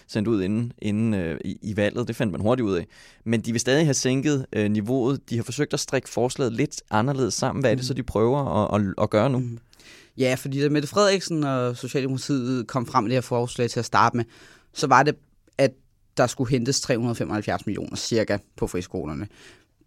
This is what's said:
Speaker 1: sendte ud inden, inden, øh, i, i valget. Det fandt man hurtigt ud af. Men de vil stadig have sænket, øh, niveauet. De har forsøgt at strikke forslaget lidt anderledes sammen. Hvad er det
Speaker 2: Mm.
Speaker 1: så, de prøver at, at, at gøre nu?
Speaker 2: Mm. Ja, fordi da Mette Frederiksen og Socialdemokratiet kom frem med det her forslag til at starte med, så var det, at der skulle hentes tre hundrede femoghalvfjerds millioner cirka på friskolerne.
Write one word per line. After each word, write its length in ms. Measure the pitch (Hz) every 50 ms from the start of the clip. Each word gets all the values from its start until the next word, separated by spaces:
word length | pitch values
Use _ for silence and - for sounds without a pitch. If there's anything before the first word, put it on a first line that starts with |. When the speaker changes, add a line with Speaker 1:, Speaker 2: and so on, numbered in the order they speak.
| -
Speaker 1:
sendte 240 | - - 117 101 110
ud 100 | 117 98 92
inden, 300 | 95 107 113 120 120 - -
inden, 320 | - 107 104 107 113 113 107
øh, 260 | 95 85 82 78 - -
i, 120 | 95 - -
i 160 | - 107 95
valget. 300 | 107 104 101 - 120 120
Det 80 | 117 117
fandt 160 | - 131 101
man 100 | 78 -
hurtigt 240 | 92 113 127 127 117
ud 100 | 98 95
af. 120 | 85 - - - - - - - _ -
Men 160 | 113 117 110
de 100 | 95 117
vil 100 | 113 117
stadig 240 | - 123 131 156 165
have 80 | 147 131
sænket, 520 | - - 127 131 135 143 151 147 135 - - -
øh, 160 | 107 104 104
niveauet. 580 | 107 107 101 117 131 135 110 131 139 127 - -
De 60 | 123
har 80 | 113 113
forsøgt 300 | - 120 147 147 - -
at 60 | 139
strikke 300 | - - 139 127 - -
forslaget 440 | - 107 120 127 - - 135 113 113
lidt 280 | 113 147 156 - - - _
anderledes 420 | 104 107 113 139 139 131 127 95 -
sammen. 280 | - - 123 - 131
Hvad 100 | 131 117
er 40 | -
det 80 | 127 127
Speaker 2:
Mm. 40 |
Speaker 1:
så, 60 | 127 131
de 100 | 123 120
prøver 720 | - - 104 110 120 135 143 139 90 82 104 101 - -
at, 80 | 104
at, 120 | 101 95 - -
at 80 | 107 -
gøre 200 | - 107 110 139
nu? 100 | 127 127
Speaker 2:
Mm. 200 | 123 120 117 113 - _ _ - - - - - - _ _
Ja, 180 | - 131 127 127
fordi 260 | 123 - 139 135 139
da 80 | 143 147
Mette 180 | 147 151 147
Frederiksen 560 | - - 202 208 196 196 185 - - 170 151 147
og 340 | 139 131 127 123 123 123
Socialdemokratiet 880 | - - 117 - 143 131 131 131 127 - - 143 131 120 127 131 127 110
kom 180 | - - 131 120
frem 180 | - - 127 101
med 60 | 113
det 60 | 131
her 60 | 127
forslag 480 | 120 - 123 120 120 123 - - 120 117
til 100 | - 120
at 60 | 113
starte 320 | - - 101 110 117 117
med, 80 | 120 117 - - - - - - - _ _ -
så 140 | - -
var 160 | 135 131 123 139
det, 120 | 147 143 - _ _ _ _ _ _ _
at 140 | - 139 131 - - _ _ _ _ _ _ _
der 100 | - 127
skulle 220 | 120 - - 127 113
hentes 300 | 139 123 117 139 135 -
tre 160 | - - 127
hundrede 180 | 110 120 120 117
femoghalvfjerds 500 | 104 107 78 98 107 101 110 90 - -
millioner 300 | 107 95 90 82 - -
cirka 420 | - - - 120 110 101 - 101 98 - _ _
på 100 | - 117
friskolerne. 600 | - - 90 90 - - 92 78 76 78 69 104 - - - - - - _ _ _ _ _ _